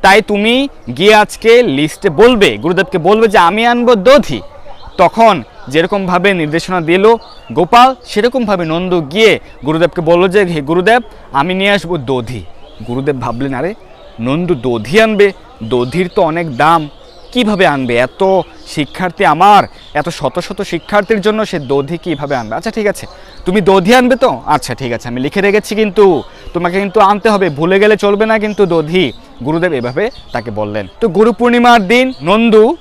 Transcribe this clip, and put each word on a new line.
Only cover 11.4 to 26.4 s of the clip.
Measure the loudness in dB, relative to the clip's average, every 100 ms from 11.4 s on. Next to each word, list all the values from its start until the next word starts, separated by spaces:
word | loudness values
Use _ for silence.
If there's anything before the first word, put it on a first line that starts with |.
| -2
নিয়ে | -2 0
আসবো | -2 -2 -8
দধি।" | -4 -6 -4 -10 -14 -18 -20 -18 -8
গুরুদেব | -6 -4 -4
ভাবলেন, | -6 -6 -6
"আরে, | -6 -6 -8 -18 -20 -20 -10
নন্দু | -4 -4 -2
দধি | -4 -2 -6 -2 0
আনবে? | 2 2 0 0 -20 -16
দধির | -4 -2 -2 -4 -4
তো | -2
অনেক | -2 -2 -6 0
দাম, | 2 2 -2 -14 -20 -20 -8
কিভাবে | -2 -2 2 0
আনবে? | 0 -2 0
এত | -2 0 0 0 -2 -14 -12
শিক্ষার্থী | -8 -8 -6 -8 -2
আমার, | 0 4 4 4 2 -8 -8
এত | -6 -6
শত | -6 -6 -6
শত | -8 -10
শিক্ষার্থীর | -8 -8 -2 -2 0 -2
জন্য | -2 -2 -4
সে | -6
দধি | -2 -4 -2 -8
কিভাবে | -6 -6 -4 -6
আনবে? | -4
আচ্ছা | -6 -6
ঠিক | -4 -4
আছে, | -4 -12 -20 -20 -10 -2
তুমি | 0
দধি | 2 2 4
আনবে | 4 4 2
তো? | 0 -2 -2
আচ্ছা | -2 -2
ঠিক | -8 -6
আছে, | -6 -6
আমি | -6
লিখে | -4 -2
রেখেছি, | 0 0 -2
কিন্তু | -2 -2 4 4 4 -4 -16